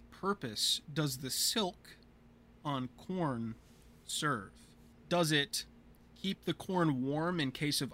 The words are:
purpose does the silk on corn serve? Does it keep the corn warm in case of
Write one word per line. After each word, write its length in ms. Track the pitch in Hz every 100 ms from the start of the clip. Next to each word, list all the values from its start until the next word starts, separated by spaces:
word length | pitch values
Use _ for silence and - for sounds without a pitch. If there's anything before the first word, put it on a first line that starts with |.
| -
purpose 720 | - 190 202 123 104 - - -
does 260 | 147 147 127
the 120 | 131
silk 640 | - - 233 185 - - - - - - - - -
on 240 | 151 135 127 -
corn 600 | - 185 160 120 113 110 - - - - -
serve? 460 | - 151 120 95 - - - - - -
Does 220 | 175 160
it 340 | 151 143 - - - - - - -
keep 280 | 190 190 -
the 80 |
corn 480 | 165 - 185 160 131
warm 340 | 131 147 170 175
in 100 | 135
case 300 | - 147 139
of 100 | 135